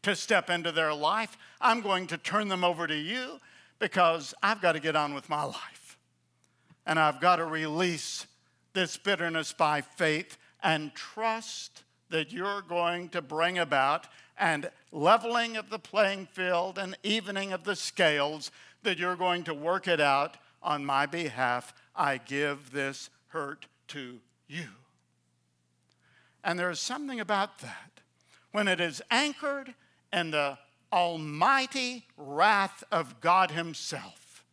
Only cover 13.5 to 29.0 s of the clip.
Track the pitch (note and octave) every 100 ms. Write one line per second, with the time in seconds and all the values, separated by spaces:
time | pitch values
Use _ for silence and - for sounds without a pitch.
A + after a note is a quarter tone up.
13.5 | F3+ E3 C#3 C3+ D#3 - - - - F3
14.5 | D#3 C3+ _ _ D#3 D#3 A3+ A#3 A#3+ A#3
15.5 | A3+ G#3+ G#3+ - G3 G3+ G3 F#3 - F3+
16.5 | F3 F#3 F#3 F#3+ F#3+ G3+ A3 G3 G3 G3
17.5 | F#3 E3+ F#3+ - - E3+ D3 C#3+ D#3 C3+
18.5 | - - _ G#3 F3 F3+ F3+ F3+ F3 E3
19.5 | D3+ D#3 F#3 F#3 E3 C#3+ C#3 D3+ - _
20.5 | _ - D3+ C#3+ C#3 C#3+ E3 D#3+ A#2 B2+
21.5 | B2 - - _ - C#3+ C3 A#2 C#3 D3
22.5 | C#3+ C#3 C#3 C3+ C3+ - _ _ F3 C#3+
23.5 | D#3 - _ - D3+ B2+ B2 _ _ _
24.5 | D#3 C#3+ G2 _ _ _ _ _ _ _
25.5 | _ _ _ _ _ _ _ _ _ -
26.5 | F3 F3+ E3 - C4 C#4+ B3 F#3+ G#3 G#3
27.5 | - B2 - - _ _ _ _ _ _
28.5 | G#3 G3+ F3+ F3 C3+